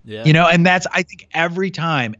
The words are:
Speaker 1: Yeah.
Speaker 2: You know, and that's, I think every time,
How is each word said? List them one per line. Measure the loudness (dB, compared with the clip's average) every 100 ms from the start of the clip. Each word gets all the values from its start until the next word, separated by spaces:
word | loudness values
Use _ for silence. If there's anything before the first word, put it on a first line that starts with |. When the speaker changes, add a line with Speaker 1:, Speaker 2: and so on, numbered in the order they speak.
| -14
Speaker 1:
Yeah. | -2
Speaker 2:
You | 2
know, | 4 4
and | 4 4
that's, | 2 0
I | -6
think | -6 -12 -8
every | -4 -4 -4 -6
time, | -4 -4 -2 -4